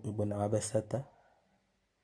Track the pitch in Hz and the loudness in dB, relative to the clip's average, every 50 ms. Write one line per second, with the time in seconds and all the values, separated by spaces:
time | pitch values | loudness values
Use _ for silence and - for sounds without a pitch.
0 | - 110 101 107 104 104 104 101 104 104 107 107 - - - 110 107 - - 120 | -2 -4 -2 -2 -2 0 0 0 2 2 2 2 0 2 0 0 0 2 -2 -2
1 | 139 - - - _ _ _ _ _ _ _ _ _ _ _ _ _ _ _ _ | -2 -6 -12 -20 _ _ _ _ _ _ _ _ _ _ _ _ _ _ _ _